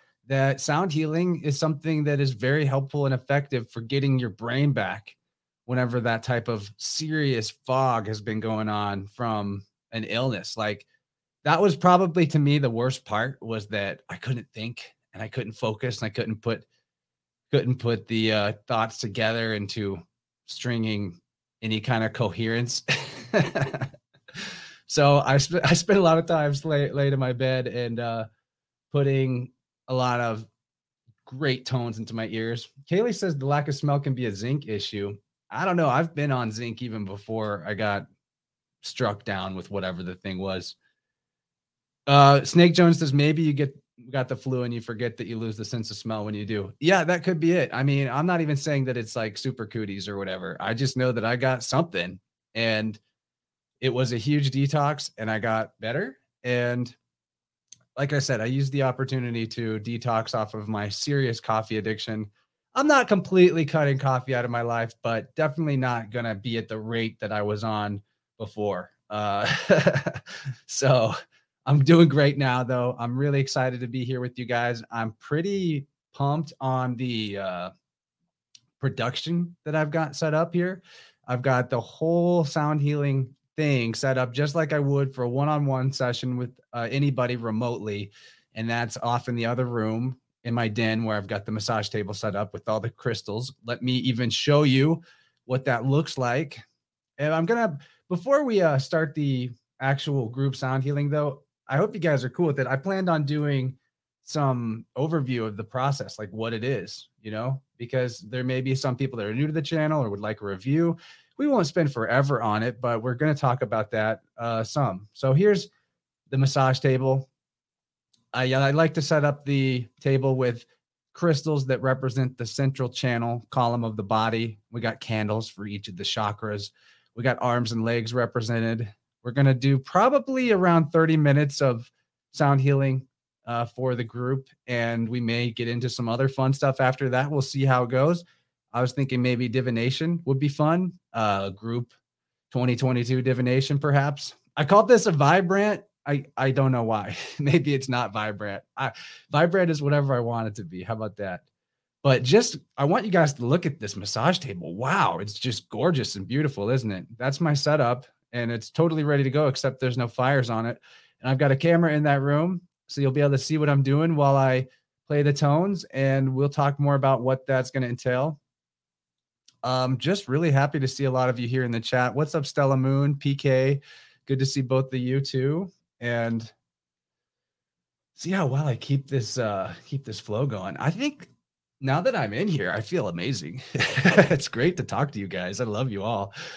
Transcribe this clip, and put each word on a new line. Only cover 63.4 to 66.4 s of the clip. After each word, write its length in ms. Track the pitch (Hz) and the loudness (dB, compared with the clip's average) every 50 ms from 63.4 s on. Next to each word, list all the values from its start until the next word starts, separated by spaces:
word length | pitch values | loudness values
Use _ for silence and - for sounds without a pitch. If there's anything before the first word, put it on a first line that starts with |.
| 180 180 156 165 160 | 8 8 8 4 0
cutting 320 | 139 - 160 147 143 139 131 | 0 2 2 2 2 2 2
coffee 360 | 135 135 131 127 123 - 131 | 0 0 0 0 0 -2 -2
out 120 | 120 120 | -2 -2
of 60 | 123 | -2
my 100 | 120 120 | -2 -2
life, 320 | 117 120 120 117 113 113 - _ _ | -2 -2 -2 -2 -4 -4 -6 _ _
but 320 | 117 113 110 - - _ | -4 -2 -2 -4 -8 _
definitely 420 | - 156 151 143 165 165 151 143 131 | 0 0 0 0 -2 -2 0 0 0
not 320 | 131 127 123 117 113 104 | 0 0 -2 -2 -6 -6
gonna 260 | 107 123 117 117 107 | -6 -6 -4 -4 -6
be 220 | 98 | -4